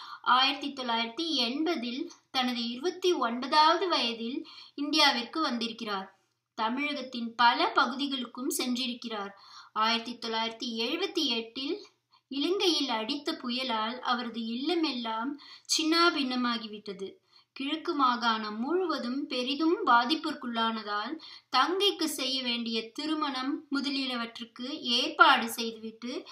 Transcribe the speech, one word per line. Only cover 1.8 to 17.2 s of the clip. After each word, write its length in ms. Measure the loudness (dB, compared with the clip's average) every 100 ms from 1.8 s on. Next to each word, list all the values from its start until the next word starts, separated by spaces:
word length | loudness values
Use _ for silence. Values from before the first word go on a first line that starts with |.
| -4 -6 -8 -12 _
தனது 380 | -2 0 0 -4
இருபத்தி 440 | -4 -4 0 2
ஒன்பதாவது 760 | 4 2 -2 2 6 6 6 2
வயதில் 580 | 2 0 -2 -4 -6 -8 -14 -16 -8
இந்தியாவிற்கு 640 | 0 4 6 4 -2 -2
வந்திருக்கிறார். 800 | -2 -2 -4 -6 -6 -6 -6 -14 _ _ _
தமிழகத்தின் 800 | -4 -2 0 -2 -4 -6 -6 -4
பல 380 | 4 6 6 4
பகுதிகளுக்கும் 800 | 4 2 2 -2 -4 -6 -6 -4
சென்றிருக்கிறார். 800 | -2 0 -2 -2 -6 -6 -6 -6 -10 -20 -20 -8
ஆயிரத்தி 400 | 0 2 2 -2
தொள்ளாயிரத்தி 720 | -8 -4 -2 -2 -4 -6 -2
எழுபத்தி 420 | -2 -2 -2 0
எட்டில் 640 | 0 0 -4 -6 -6 -6 -10 _ _ _ -10
இலங்கையில் 600 | -2 0 2 2 2 2
அடித்த 440 | -2 -2 -4 -4
புயலால் 640 | -6 -4 -4 -2 -2 -2 -4
அவரது 420 | -2 -2 -2 -6
இல்லமெல்லாம் 880 | -6 -4 0 2 2 0 -4 -2 -4 -6 -12 -14 -4 0
சின்னாபின்னமாகிவிட்டது. 1500 | 2 4 4 4 0 0 0 -2 -6 -12 -10 -10 -10 -12